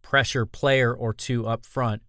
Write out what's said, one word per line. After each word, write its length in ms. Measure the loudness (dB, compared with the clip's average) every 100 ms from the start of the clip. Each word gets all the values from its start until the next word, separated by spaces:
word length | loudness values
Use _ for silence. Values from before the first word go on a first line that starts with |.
pressure 420 | 0 0 2 -2 -4
player 480 | 0 2 4 2
or 220 | 0 -4 -6
two 320 | -4 -4 -2
up 180 | -6 -6
front 380 | -4 -2 -4